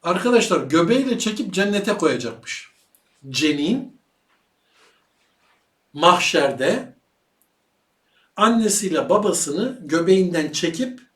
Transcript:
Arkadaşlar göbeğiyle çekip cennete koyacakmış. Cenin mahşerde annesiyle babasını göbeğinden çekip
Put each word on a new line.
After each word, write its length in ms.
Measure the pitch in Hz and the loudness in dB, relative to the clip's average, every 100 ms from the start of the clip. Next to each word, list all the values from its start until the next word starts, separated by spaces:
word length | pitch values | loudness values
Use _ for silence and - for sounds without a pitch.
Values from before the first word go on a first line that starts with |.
Arkadaşlar 580 | 170 180 240 240 - 165 | -2 -2 4 4 4 0
göbeğiyle 580 | - 160 170 254 262 226 | 2 2 4 2 2 -2
çekip 360 | 214 214 208 | -4 -4 -6
cennete 420 | 170 202 202 208 202 | -2 0 0 -2 0
koyacakmış. 720 | 160 123 - - - - - _ _ _ _ _ 135 | 0 0 -6 -12 -14 -14 -16 _ _ _ _ _ -10
Cenin 720 | 131 156 143 151 262 - - _ _ _ _ _ _ _ _ _ _ _ _ _ _ _ _ _ _ _ | -2 0 0 -2 -2 -4 -18 _ _ _ _ _ _ _ _ _ _ _ _ _ _ _ _ _ _ _
mahşerde 1000 | 143 175 180 - 165 135 113 139 247 - _ _ _ _ _ _ _ _ _ _ _ _ _ _ - | 2 4 4 2 2 0 0 -2 -2 -6 _ _ _ _ _ _ _ _ _ _ _ _ _ _ 0
annesiyle 720 | 220 233 214 - 190 156 131 | 2 2 0 0 -2 -2 0
babasını 680 | 202 202 160 147 151 254 - | 2 2 -2 -4 -4 -4 -6
göbeğinden 680 | 147 165 170 190 180 170 151 | -4 -2 2 2 2 0 -4
çekip 480 | - 170 170 254 - _ | -4 -4 -4 -8 -8 _